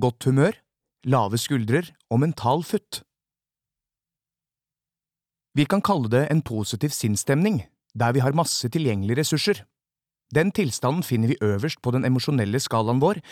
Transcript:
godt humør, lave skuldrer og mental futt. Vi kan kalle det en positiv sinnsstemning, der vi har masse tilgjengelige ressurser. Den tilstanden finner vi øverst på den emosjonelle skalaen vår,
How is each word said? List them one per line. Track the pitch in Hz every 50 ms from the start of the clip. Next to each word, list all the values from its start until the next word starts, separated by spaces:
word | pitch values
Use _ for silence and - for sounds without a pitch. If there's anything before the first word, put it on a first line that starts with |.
godt | 127 123 117 - - 139
humør, | 131 135 151 196 - - _ _ _ _ _ _ _ _ -
lave | 127 135 127 107 98 107 117
skuldrer | - - 143 123 110 104 120 160 175 160 - _ _ -
og | 117 120
mental | 143 170 - - 120 120 135 170 175
futt. | - - 208 _ - - - - _ _ _ _ _ _ _ _ _ _ _ _ _ _ _ _ _ _ _ _ _ _ _ _ _ _ _ _ _ _ _ _ _ _ _ _ _ _ _ _ _ _ _ _ _ _ _ _ _ -
Vi | 143 147 -
kan | 190 202 -
kalle | - 202 160 120 107
det | 113 127 151 -
en | 147 160
positiv | - - 117 107 104 - - 107 147 151 -
sinnsstemning, | - - 110 104 - - - 139 147 185 214 208 123 - _ _ _ _ _ -
der | 110 120 117 123
vi | 139 123
har | 135 139
masse | 165 165 - - - -
tilgjengelige | 120 - 165 156 127 107 98 95 104 120 139
ressurser. | 156 - 165 143 - - 101 - - _ _ _ _ _ _ _ _ _ _ _ _ - -
Den | 147 165 196
tilstanden | - - 196 127 - - - 123 143 180 160
finner | - 131 110 113 117
vi | 147 - 107
øverst | 104 101 101 110 160 - -
på | - 123 120
den | 131 - 127
emosjonelle | 127 127 - - 147 127 107 101 107 139
skalaen | - - - 113 110 110 120 131
vår, | 143 180 208 180 - -